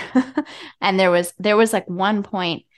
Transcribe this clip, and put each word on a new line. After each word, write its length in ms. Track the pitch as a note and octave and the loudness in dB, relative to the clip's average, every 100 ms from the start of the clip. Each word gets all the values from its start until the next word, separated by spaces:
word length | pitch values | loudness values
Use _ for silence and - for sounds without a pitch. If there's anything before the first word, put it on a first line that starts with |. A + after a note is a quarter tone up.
| - | -2
<laughs> 320 | C4 C4 D4 D4+ - - - | -2 0 -2 -8 -10 -20 -4
And 180 | G3 F#3+ | 0 2
there 140 | F#3 | 4
was, 220 | F3 F3 - | 2 0 -2
there 180 | G3+ G#3 | 0 4
was, 160 | A3+ | 4
like, 160 | G#3 F3+ | 2 -4
one 340 | F3+ G3 G#3+ | -2 0 0
point 400 | G3+ G3 F3 D#3+ - | -2 -4 -4 -4 -10